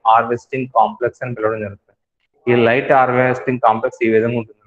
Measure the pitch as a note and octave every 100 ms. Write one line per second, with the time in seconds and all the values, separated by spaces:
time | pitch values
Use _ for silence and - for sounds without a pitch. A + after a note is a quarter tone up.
0 | A2+ A2+ A#2 A#2+ - C3 B2+ A#2 G#2+ G#2+
1 | A#2+ - B2+ A2+ G#2+ A2 G2+ G2+ _ _
2 | _ _ _ _ - A#2+ A2+ B2+ C#3 C3+
3 | B2+ B2 B2+ A#2+ - B2 A2+ A2+ B2 -
4 | A2+ A2 A#2 A#2+ A2 _